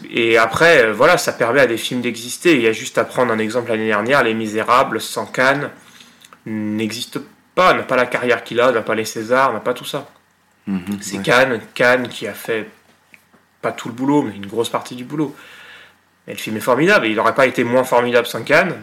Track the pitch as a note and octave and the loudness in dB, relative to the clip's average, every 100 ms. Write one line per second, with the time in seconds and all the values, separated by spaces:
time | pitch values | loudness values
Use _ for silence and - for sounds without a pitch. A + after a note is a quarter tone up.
0 | - A#2 A2+ A2+ A2+ - E3 D3+ A2 G#2 | -6 -2 2 4 4 4 6 6 4 4
1 | D3+ F3 - - A#2 C3+ B2+ A#2 - B2+ | 4 4 0 -2 0 4 2 0 -4 -4
2 | A#2+ G#2+ A#2+ - F3 C#3+ A2+ A2 C3+ - | -4 -6 -10 -2 2 4 2 0 -4 -2
3 | A2 - B2 A2+ G#2+ B2 A#2 A2 A2 G#2 | -2 0 0 0 -2 -4 -2 -2 0 0
4 | A2+ C#3+ A#2 A2+ A2 G#2+ G#2+ B2 C#3 A2 | 2 2 2 0 -4 -2 2 4 2 -2
5 | - A#2+ G2+ - B2+ C#3+ C3 - - - | -6 -8 -6 0 2 2 -4 -12 -20 -20
6 | - _ - - - A2 G#2+ G#2+ A2 - | -20 _ -20 -18 -10 -6 -4 -4 -4 -6
7 | - - - _ _ - F3+ B2+ G#2 B2+ | -10 -12 -12 _ _ 2 2 2 0 0
8 | A#2+ A#2+ B2 A2+ - A#2 B2+ A2+ G#2 A2 | 0 0 0 -2 -2 2 2 2 0 -4
9 | G#2+ A#2 A2 B2+ C3+ G#2+ - B2 C#3+ C#3+ | -4 -6 0 2 2 0 -4 -6 -6 -10
10 | - _ _ _ _ _ - F#2+ F2+ G2+ | -10 _ _ _ _ _ -6 -6 -4 -8
11 | - G2 G2 B2 C3 A2+ - - B2 B2+ | -6 -4 2 2 2 -2 -6 0 2 2
12 | A2+ - G#2+ - - A2 G#2+ - _ _ | -2 -8 -10 -10 -6 -6 -6 -16 _ _
13 | _ - _ _ _ _ A#2 - C3+ A#2+ | _ -20 _ _ _ _ -8 -8 -10 -6
14 | C3+ D3 A#2 G2 G2 A2 A2+ A#2+ - B2 | 0 0 0 -6 -8 -4 -4 -4 -8 -14
15 | B2 D3+ C#3+ - - - - - - _ | -8 -6 -6 -8 -20 -20 -20 -20 -20 _
16 | _ _ - G#2 - G#2+ A#2 B2 F3 G#3 | _ _ -16 -12 -8 -4 0 2 4 4
17 | A2+ G#2+ A2 B2 B2+ B2+ A#2+ B2+ B2 B2 | 2 0 0 2 2 2 0 2 2 2
18 | B2 A#2+ A#2 A#2 A#2 D#3 F#3 A2+ | 4 2 0 -4 0 2 2 -4